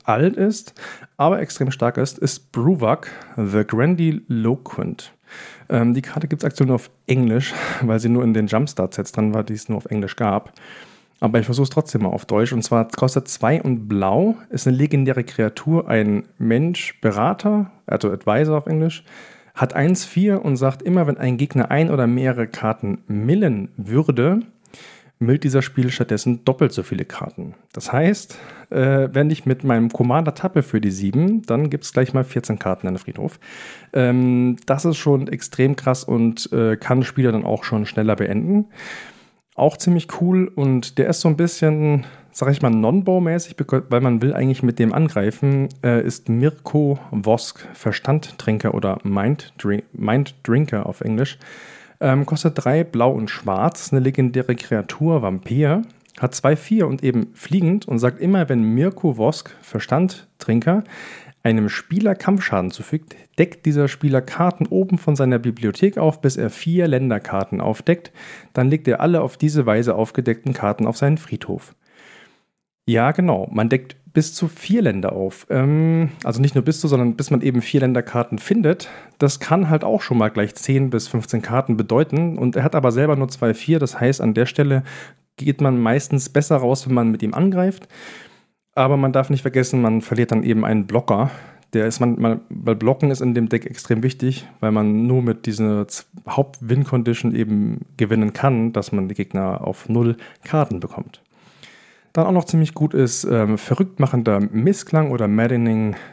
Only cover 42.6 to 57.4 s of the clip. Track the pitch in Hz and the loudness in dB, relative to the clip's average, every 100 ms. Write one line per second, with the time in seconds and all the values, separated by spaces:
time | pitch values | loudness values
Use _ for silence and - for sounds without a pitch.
42.6 | 131 113 110 185 190 185 170 170 - - | 2 2 4 2 2 2 2 -2 -4 -8
43.6 | 139 131 131 120 131 117 123 131 131 131 | -2 -2 0 0 2 2 0 0 0 0
44.6 | 123 113 113 - 156 107 101 - 143 139 | 0 2 2 2 0 0 -2 0 0 0
45.6 | 135 - 127 117 - - - 117 143 151 | -2 -2 0 0 0 -4 -2 0 0 -2
46.6 | - 151 147 139 - 110 101 117 - - | -4 0 2 0 -4 -4 2 0 0 -16
47.6 | - - 110 104 - 151 - - - 110 | -20 -6 -4 -4 0 -2 -2 -8 -2 -2
48.6 | 110 - 98 98 101 98 104 151 - - | 0 -2 -2 -4 -2 -2 0 -2 -6 -8
49.6 | 104 104 - - 104 120 139 - - 120 | -2 -2 -4 -6 0 0 0 -6 0 2
50.6 | 151 107 - - - 110 139 - - - | 2 -2 -4 -6 -4 -2 -2 -6 -20 -20
51.6 | - - - - 143 135 143 156 165 156 | -20 -20 -20 -4 0 2 0 0 -2 0
52.6 | - 151 165 117 120 135 107 - - 95 | 0 0 0 2 2 2 -4 -6 -4 0
53.6 | 135 - - 135 127 135 127 127 123 120 | 0 -2 -2 0 2 2 0 0 -2 -2
54.6 | - 110 101 - 156 165 104 92 - 123 | -2 -4 -4 -2 0 2 0 -4 -4 0
55.6 | 147 175 226 _ _ - - - 139 151 | 2 0 -2 _ _ -6 -4 0 0 0
56.6 | - 220 160 135 135 123 110 - | 0 0 2 0 0 0 -2 -8